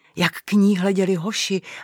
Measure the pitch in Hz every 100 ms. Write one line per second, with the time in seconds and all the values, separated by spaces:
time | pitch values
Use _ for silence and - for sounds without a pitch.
0 | _ - 170 - - 208 202 185 196 190
1 | 190 180 190 - - 190 - -